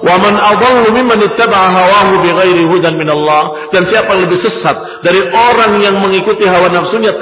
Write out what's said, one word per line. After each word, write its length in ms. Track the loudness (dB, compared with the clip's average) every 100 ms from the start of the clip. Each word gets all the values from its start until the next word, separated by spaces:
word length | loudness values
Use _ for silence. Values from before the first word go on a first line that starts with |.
wa 120 | 0 2
man 160 | 2 0
adallu 560 | 0 2 2 2 2
mimman 320 | 0 0 0 0
ittaba'a 360 | 0 0 2 2
hawahu 560 | 2 2 2 2 0 0
bighairi 400 | 0 0 2 0
hudan 320 | 0 0 -2
min 80 | -4
Allah. 640 | -2 0 0 -2 -6 -4
Dan 160 | -2 0
siapa 320 | -2 0 0
yang 80 | 0
lebih 120 | -2
sesat 340 | -2 -4 -4 -4 -8 -6
dari 240 | 0 0 0
orang 480 | 0 2 2 0 0
yang 160 | 0 0
mengikuti 400 | 0 -2 -2 0
hawa 240 | 0 2 2
nafsunya 480 | 0 -2 -2 -2 -2